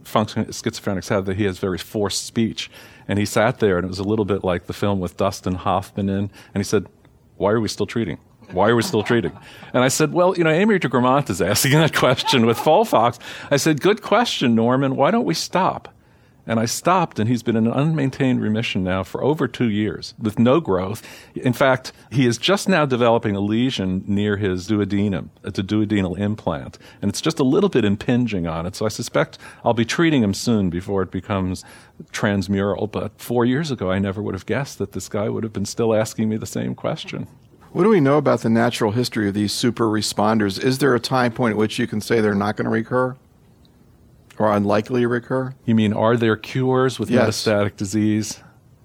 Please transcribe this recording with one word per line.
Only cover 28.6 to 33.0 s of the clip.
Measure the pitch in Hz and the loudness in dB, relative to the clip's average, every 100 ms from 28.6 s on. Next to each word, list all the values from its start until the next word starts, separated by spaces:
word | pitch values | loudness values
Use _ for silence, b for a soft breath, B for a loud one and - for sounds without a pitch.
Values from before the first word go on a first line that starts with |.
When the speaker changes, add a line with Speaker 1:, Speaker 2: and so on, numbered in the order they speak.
| 85 | -6
Speaker 1:
it. | |
So | - | -4
I | 110 | -4
suspect | - - 143 151 - B B | -4 -2 0 -2 -4 B B
I'll | 120 | 0
be | 117 | 0
treating | 113 - 165 143 | 0 2 2 4
him | 104 | 2
soon | 98 - 110 92 | 0 0 2 0
before | 87 95 98 | -2 -4 -2
it | 90 | -2
becomes | 92 - 98 92 90 B B B - - | -6 -4 -2 -2 -6 B B B -20 -16
transmural. | - 110 101 95 98 101 92 104 | -2 0 0 0 0 0 -2 -4
But | - | -6